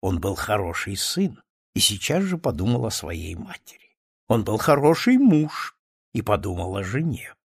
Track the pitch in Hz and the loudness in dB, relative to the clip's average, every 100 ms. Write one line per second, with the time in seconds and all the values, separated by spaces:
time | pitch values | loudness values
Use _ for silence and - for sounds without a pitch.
0 | 95 90 92 98 - 104 92 85 - 98 | 0 -2 -2 -4 -2 -2 -2 -6 -8 -6
1 | - - 190 110 _ _ _ - - 101 | -4 -2 -2 -4 _ _ _ -2 0 -2
2 | - 160 196 175 156 123 98 120 117 - | -2 0 0 -2 -2 -2 0 0 0 -6
3 | 78 85 85 87 190 175 - - _ _ | -6 -8 -8 -10 -12 -16 -20 -20 _ _
4 | _ _ _ 117 104 107 - 143 147 165 | _ _ _ 0 2 -2 4 4 6 4
5 | - 254 269 156 151 - - _ _ _ | 4 6 6 6 2 -4 -10 _ _ _
6 | _ - 104 101 95 90 90 98 95 120 | _ -6 0 0 0 -4 -4 -4 -4 -2
7 | 165 120 - - | -2 -4 -8 -18